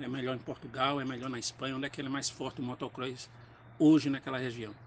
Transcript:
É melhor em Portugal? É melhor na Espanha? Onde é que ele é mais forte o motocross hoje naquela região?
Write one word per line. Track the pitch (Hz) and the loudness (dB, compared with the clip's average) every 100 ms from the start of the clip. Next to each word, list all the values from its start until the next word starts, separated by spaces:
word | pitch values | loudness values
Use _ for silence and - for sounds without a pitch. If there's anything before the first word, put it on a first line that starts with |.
É | 131 | -6
melhor | 135 127 123 | -2 -2 -2
em | |
Portugal? | 120 131 127 120 135 143 | -6 -10 -6 0 2 2
É | |
melhor | 131 123 131 | -2 -4 -4
na | 120 | -4
Espanha? | - - 131 | -6 -6 -4
Onde | 135 139 | -4 -4
é | |
que | - | -4
ele | 139 | -4
é | |
mais | 139 135 | -2 -4
forte | - 131 - | -4 -6 -4
o | |
motocross | 123 123 131 - 131 127 - - - - - - | -6 -4 -6 -6 -6 -6 -14 -18 -20 -20 -8 6
hoje | 156 156 143 | 8 8 6
naquela | 135 - 127 | -2 -2 -2
região? | 127 117 107 104 | -2 -4 -8 -10